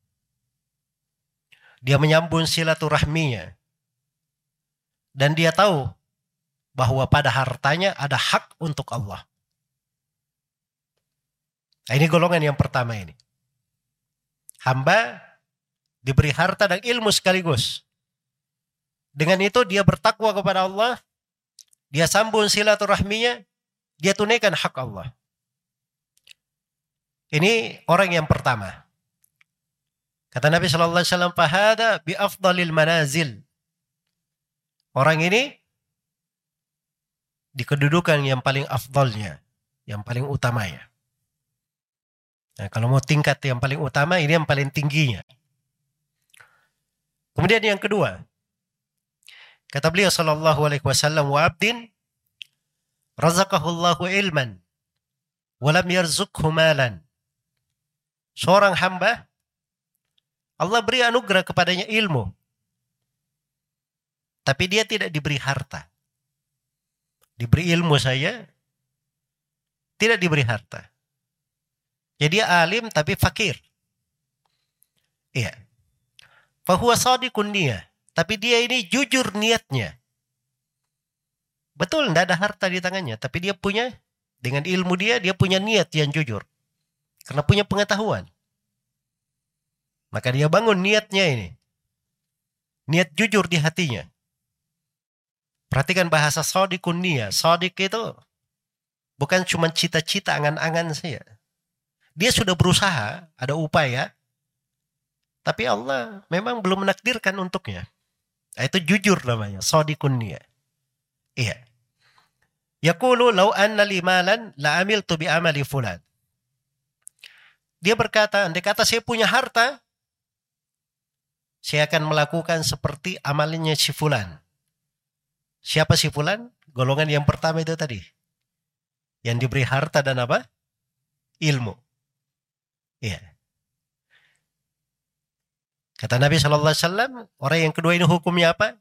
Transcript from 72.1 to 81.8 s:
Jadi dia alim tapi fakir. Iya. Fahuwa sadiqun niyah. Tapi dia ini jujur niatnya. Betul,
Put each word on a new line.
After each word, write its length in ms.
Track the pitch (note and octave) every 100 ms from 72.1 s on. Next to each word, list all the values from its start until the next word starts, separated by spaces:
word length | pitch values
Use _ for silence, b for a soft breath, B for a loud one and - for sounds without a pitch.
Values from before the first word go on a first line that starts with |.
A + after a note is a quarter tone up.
| -
Jadi 160 | D3+ G3+
dia 80 | A3 F3
alim 320 | E3 A3+ A3
tapi 240 | D#3 D3+ F#3+
fakir. 400 | F#3 - G3 - _ _ _ _ _ _ _ _ _ _ _ _ _ _ _ _ _
Iya. 240 | - A2 - - _ _ _ _ _ b b b b -
Fahuwa 320 | F3+ A#3+ A3+
sadiqun 480 | B3 B3+ B3 G#3+ G#3
niyah. 320 | G#3 C#3+ F#2+ - _ _
Tapi 240 | - E3+ G#3+
dia 240 | A#3 A#3
ini 240 | A#3 B3+
jujur 480 | F3 A#3+ C#4 C4 F#3+
niatnya. 640 | G3 A3 A3+ - C3 E2+ - _ _ _ _ _ _ _ _ _ _ _ _ _ _ _ _ _
Betul, 400 | -